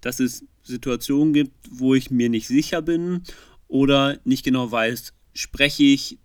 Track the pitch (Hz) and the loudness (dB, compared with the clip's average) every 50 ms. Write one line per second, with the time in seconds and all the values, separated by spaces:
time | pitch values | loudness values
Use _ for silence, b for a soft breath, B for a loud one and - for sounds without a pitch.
0 | - 123 120 - 131 123 - - - - _ _ _ - 127 120 - 135 123 117 | -8 -10 -4 -2 -2 -2 -2 -6 -20 -20 _ _ _ -14 -12 -8 -4 -4 -4 -4
1 | - - 139 139 151 156 151 147 147 135 _ _ _ - - 123 127 131 135 135 | -2 -2 0 2 2 4 4 2 2 0 _ _ _ -20 -10 -2 0 2 2 2
2 | 127 - 131 123 120 120 117 113 110 - 123 139 151 - - 170 156 160 170 165 | 2 0 0 0 0 2 0 -2 -2 0 0 0 0 0 -4 -4 -2 -2 -2 -2
3 | 170 180 180 175 180 B B B B B B B _ _ - 135 139 135 139 139 | -2 -2 -4 -4 -6 B B B B B B B _ _ 0 2 4 4 4 4
4 | 139 139 143 - _ 120 131 131 - 135 127 131 123 117 110 117 113 113 123 120 | 2 0 -2 -4 _ -2 -2 0 0 0 0 0 0 -2 -2 -2 0 0 -2 -6
5 | - - _ _ _ _ _ - - - - - 139 147 - - 147 143 139 135 | -10 -16 _ _ _ _ _ -12 -12 -12 -2 0 0 0 2 4 4 4 4 4
6 | - - - - _ | 0 -8 -14 -16 _